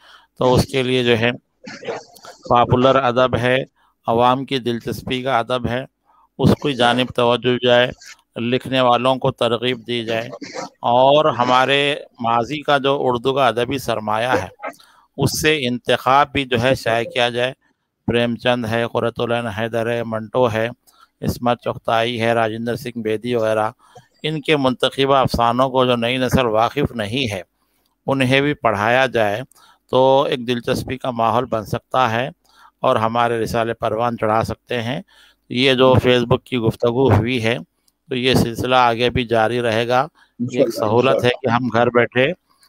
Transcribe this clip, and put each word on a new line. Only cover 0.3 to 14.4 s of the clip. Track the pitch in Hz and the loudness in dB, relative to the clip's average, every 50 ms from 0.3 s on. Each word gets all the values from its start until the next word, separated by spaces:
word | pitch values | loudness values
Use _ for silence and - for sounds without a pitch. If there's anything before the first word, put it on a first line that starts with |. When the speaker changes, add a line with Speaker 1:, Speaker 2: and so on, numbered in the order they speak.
| _ - | _ 0
Speaker 1:
तो | 127 127 127 | 2 2 4
उसके | - - - 135 135 127 | 2 2 0 -2 -2 -2
लिए | 127 127 127 120 | 0 0 0 2
जो | 120 117 | 2 2
है | 110 117 120 131 - _ _ _ _ - - - - - - - - - - - - - - - - - - | 2 0 -2 -2 -4 _ _ _ _ -20 -20 -18 -14 -12 -12 -12 -12 -14 -18 -20 -20 -20 -20 -20 -10 -4 0
पॉपुलर | 123 120 120 117 123 123 127 135 127 | 2 2 2 2 2 4 4 4 4
अदब | 135 135 123 117 127 127 123 123 | 4 2 0 2 2 2 2 0
है, | 113 120 123 127 131 - - _ _ _ _ _ _ _ | 0 0 0 0 -2 -2 -6 _ _ _ _ _ _ _
अवाम | 123 117 117 123 127 127 139 131 | -2 0 2 4 4 2 0 -2
की | 127 135 131 | -4 -6 -4
दिलचस्पी | 113 120 117 113 - 120 107 - - - 127 127 123 | -4 -4 -4 -4 -6 -8 -8 -8 -6 -6 -6 -6 -4
का | 135 123 117 | -2 -2 -2
अदब | 117 117 127 127 117 | -2 -2 -4 -4 -4
है, | 113 117 127 135 - _ _ _ _ _ _ _ _ _ - | -4 -6 -6 -8 -10 _ _ _ _ _ _ _ _ _ 0
उसकी | 135 - - - - 147 135 | 2 2 2 2 0 -4 -2
जानिब | 117 120 120 120 127 127 123 - | 0 0 2 2 2 -2 -2 0
तवज्जो | - 120 120 123 120 120 127 123 120 | 0 2 2 2 0 0 0 -2 0
जाए, | 123 123 120 120 123 123 - - - - - _ _ _ - 113 | 2 2 4 4 2 0 -4 -10 -18 -20 -20 _ _ _ -10 -6
लिखने | 113 120 127 127 - 120 131 131 | -4 -2 -2 -2 -2 -2 0 2
वालों | 127 120 120 117 123 131 135 | 2 4 2 2 2 0 0
को | 123 - 131 - | 0 -2 -4 -2
तरगीब | - 120 113 120 113 123 127 127 117 | 0 -2 0 0 -2 -2 -4 -4 -6
दी | 107 117 120 120 110 | -6 -6 -6 -6 -4
जाए | 113 117 113 117 127 - - - - - - - - _ _ - | -4 -4 -6 -6 -8 -12 -16 -16 -14 -12 -12 -12 -12 _ _ -2
और | 123 120 127 131 139 143 151 151 156 | 0 2 4 6 6 6 4 4 2
हमारे | 123 117 123 123 127 127 131 131 139 143 143 143 151 - - - _ - | 2 0 2 2 4 4 4 4 2 2 0 0 -2 -4 -8 -14 _ -6
माजी | 120 117 117 117 117 117 147 151 | -2 0 0 0 0 -2 -6 -6
का | 143 - 143 139 | -2 0 0 2
जो | 131 139 139 | 2 0 0
उर्दू | 151 135 127 123 120 120 135 131 | 0 0 0 -2 0 0 -2 0
का | 139 135 | 2 2
अदबी | 117 107 120 120 123 139 131 | 2 2 0 -2 -2 -4 -4
सरमाया | - 120 113 110 107 107 107 110 117 127 123 | -4 -4 -6 -4 -4 -4 -2 -2 -2 -2 -2
है | - | -2